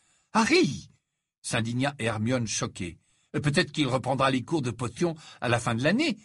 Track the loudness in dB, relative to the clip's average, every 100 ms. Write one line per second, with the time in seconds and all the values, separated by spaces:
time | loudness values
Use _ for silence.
0 | _ _ _ 0 4 4 4 0 -10 _
1 | _ _ _ _ -4 -2 -2 0 -2 -2
2 | -2 0 0 0 -2 -4 -6 -6 -8 -10
3 | _ _ _ -4 0 2 0 0 0 0
4 | 0 2 2 2 0 -2 -2 -4 -6 -2
5 | -4 -4 -12 -6 0 0 0 0 2 2
6 | 2 -2